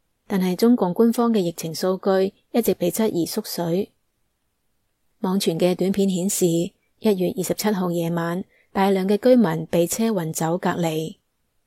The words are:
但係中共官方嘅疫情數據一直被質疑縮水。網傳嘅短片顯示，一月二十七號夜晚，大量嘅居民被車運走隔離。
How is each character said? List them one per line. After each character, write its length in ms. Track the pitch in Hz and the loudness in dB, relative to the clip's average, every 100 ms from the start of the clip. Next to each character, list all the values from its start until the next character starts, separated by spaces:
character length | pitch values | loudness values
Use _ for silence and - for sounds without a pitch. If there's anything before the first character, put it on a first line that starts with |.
| _ _ _ | _ _ _
但 160 | 202 | -2
係 140 | 185 180 | -2 2
中 220 | 233 247 | 4 4
共 160 | 180 | 2
官 180 | 175 226 | 2 2
方 200 | 226 233 | 2 0
嘅 60 | 220 | 2
疫 120 | 175 | 0
情 240 | 170 160 156 | -4 -8 -4
數 240 | 185 185 | -4 -2
據 320 | 202 190 190 - _ | 0 0 0 -4 _
一 100 | 240 | -2
直 120 | 226 | 0
被 160 | 185 175 | 0 -2
質 200 | - 220 | -2 -2
疑 160 | 175 156 | -2 -4
縮 200 | - - | -6 -8
水。 460 | - 170 175 214 _ _ _ _ _ _ _ _ _ _ _ _ _ | -6 -2 -2 -4 _ _ _ _ _ _ _ _ _ _ _ _ _
網 180 | 190 196 | -2 0
傳 220 | 196 165 | 0 2
嘅 160 | 180 180 | 2 2
短 160 | 185 | 0
片 180 | 202 196 | 2 0
顯 200 | 185 190 | 0 -2
示， 160 | - 175 | 0 2
一 280 | 165 175 - _ _ | 2 -2 -6 _ _
月 340 | 220 190 175 - | 0 0 0 -2
二 60 | |
十 100 | 175 | -4
七 160 | 175 214 | -2 -2
號 220 | 185 180 | -2 -2
夜 180 | 170 165 | -2 -2
晚， 340 | 170 170 175 - _ _ | -2 -2 -4 -8 _ _
大 180 | - 196 | 0 2
量 160 | 190 190 | 2 2
嘅 120 | 208 | 2
居 180 | 247 254 | 4 6
民 300 | 190 160 160 | 4 0 -2
被 200 | 175 170 | 0 0
車 200 | - 226 | 0 -2
運 260 | 202 160 | -2 -4
走 260 | 156 160 180 | -4 -2 0
隔 120 | 190 | -2
離。 480 | - 165 156 160 - _ _ _ _ | -2 -2 -4 -6 -12 _ _ _ _